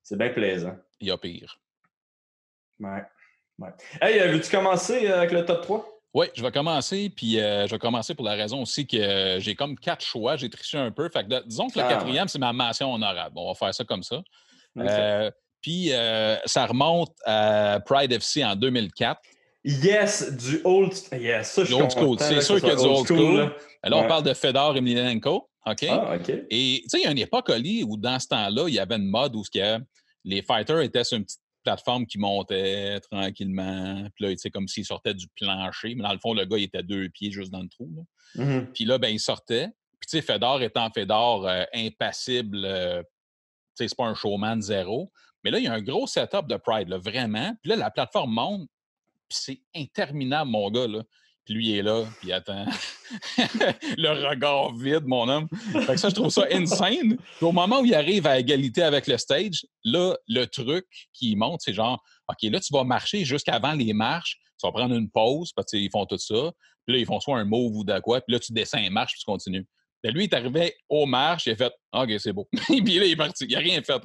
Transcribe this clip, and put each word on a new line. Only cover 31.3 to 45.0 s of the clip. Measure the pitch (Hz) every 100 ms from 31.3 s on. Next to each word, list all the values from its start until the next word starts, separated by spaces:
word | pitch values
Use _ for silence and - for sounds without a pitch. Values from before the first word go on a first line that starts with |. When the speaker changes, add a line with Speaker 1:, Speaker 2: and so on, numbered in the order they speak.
| - _ _
Speaker 2:
plateforme | 120 98 - 123 113
qui | 101
montait | 101 101 95 98 95 101 101 101
tranquillement. | - 101 98 98 98 95 95 95 92 98 101 -
Puis | 101
là, |
tu | 92
sais, | -
comme | 101 95
s'il | -
sortait | 98 98 110
du | 98 90 -
plancher. | 101 95 92 - 113
Mais | 117
dans | 101
le | 98
fond, | 117
le | 110 95
gars, | 107
il |
était | 98 92
deux | 90 101 92
pieds | - 101
juste | 98 95
dans | 92
le | 92
trou, | - 139 156
là. | 170 _ _ -
Speaker 1:
Mhm. | 139 131 123
Speaker 2:
Puis | - 113
là, | 127
ben, | 117
il | 107
sortait. | - 113 - 117 190 - _ -
Puis, | -
tu | 160
sais, |
Fedor | - 104 117 135
étant | 113 123 113
Fedor, | 113 98 107 120 107 95
euh, | 92 92
impassible, | 120 113 - 110 - - 123 110 98 98
euh, | 95 90 87
tu | 87 _ _ _ _ _ _ -
sais, | 117
c'est | -
pas | 117
un | 107
showman | 107 101 110 113
zéro. | 101 101 90 120